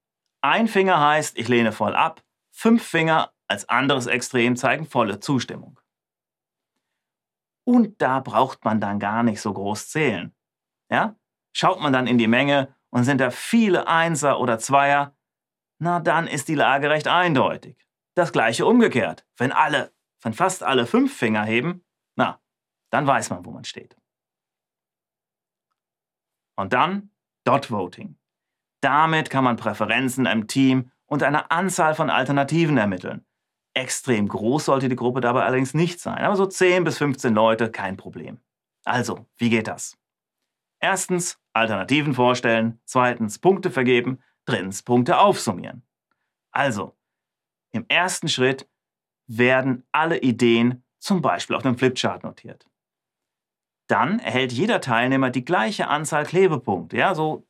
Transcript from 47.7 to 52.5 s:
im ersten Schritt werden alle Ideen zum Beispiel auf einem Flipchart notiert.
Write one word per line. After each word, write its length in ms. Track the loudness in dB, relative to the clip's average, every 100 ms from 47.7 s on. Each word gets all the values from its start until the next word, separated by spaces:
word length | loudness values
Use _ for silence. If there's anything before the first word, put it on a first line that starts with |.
im 140 | -10 -2
ersten 400 | 0 0 -4 -4
Schritt 400 | 0 0 0 -8 _ _ _ _ _ -12
werden 600 | 0 2 4 2 -4 -4
alle 280 | -2 0 0
Ideen 600 | 0 2 4 4 2 0 _ _
zum 220 | -2 0
Beispiel 340 | 0 -2 -4
auf 100 | -4
einem 120 | -2 0
Flipchart 480 | 0 0 -4 -6
notiert. 420 | -12 -16 -20